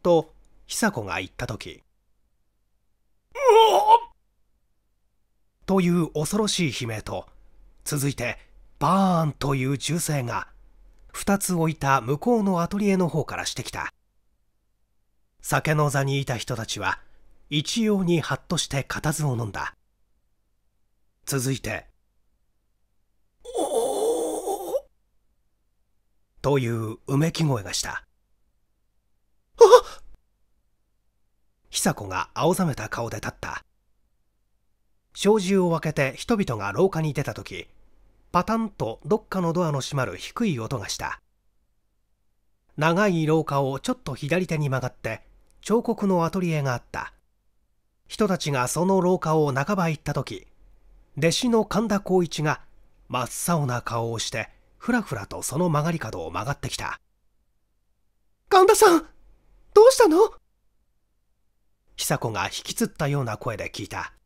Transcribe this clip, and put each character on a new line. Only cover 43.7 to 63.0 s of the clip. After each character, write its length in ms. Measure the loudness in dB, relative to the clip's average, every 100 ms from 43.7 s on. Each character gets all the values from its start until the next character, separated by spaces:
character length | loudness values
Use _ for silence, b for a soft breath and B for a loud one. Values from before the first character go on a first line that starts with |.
| -4
ち 120 | -6
ょ 20 |
っ 40 | -6
と 120 | -6
左 320 | -8 -2 -2 -2
手 100 | -2
に 140 | -2
曲 180 | -2 -4
が 20 |
っ 60 | -8
て、 240 | -10 -10 -14 _ _ _
彫 220 | 0 0
刻 240 | 0 -2 0
の 180 | 2
ア 60 | 0
ト 80 | -2
リ 120 | -2
エ 120 | -2
が 100 | -2
あ 40 | -4
っ 60 | _
た。 220 | -12 -12 _ _ _ _ _ _ _ _ _ _
人 200 | -4 -2
た 120 | 0
ち 120 | -2
が 160 | -2 -2
そ 200 | 0 2
の 140 | 2
廊 180 | 2 0
下 180 | 0 2
を 160 | 2
半 220 | 0 -2
ば 120 | 0 -2
行 100 | -4
っ 20 |
た 140 | -4
時、 320 | -6 -6 -12 -16 _ -20 -20 -20 -20 _
弟 140 | -2 0
子 200 | 2 2
の 140 | 2
神 240 | 2 -2 0
田 100 | -2
光 260 | 2 0
一 160 | 0 -2
が 200 | -2 -4 -8 -20 -20 _ -8
真 180 | -6
っ 20 | -6 -6 -2
青 120 | 0 0
な 160 | -4
顔 280 | -4 -4 -4
を 60 | -6
し 140 | -6
て、 180 | -6 -10 _ _ _
ふ 140 | -2
ら 100 | -2
ふ 100 | -2
ら 140 | -8 -8
と 160 | -10
そ 160 | -6 -2
の 100 | 0
曲 160 | 0
が 60 | 0
り 80 | -4
角 260 | -6 -8
を 60 | -8
曲 120 | -8
が 100 | -6
っ 40 | -8
て 120 | -8
き 60 |
た。 240 | -8 -8 -10 _ _ _ _ _ _ _ _ _ _ _ _ _ _ _
「神 200 | 6 6
田 60 |
さ 220 | 8 6 6
ん、 100 | 0 -20 -20 -20 _ _ 4
ど 80 | 8
う 80 | 8
し 60 | 8
た 100 | 6
の？」 240 | 6 4 0 _ _ _ _ _ _ _ _ _ _ _ _ _ _ _ -10
久 200 | -4 -4
子 140 | -4
が 140 | -4
引 180 | -6 -6
き 100 | -10
つ 120 | -6
っ 20 | -6
た 200 | -4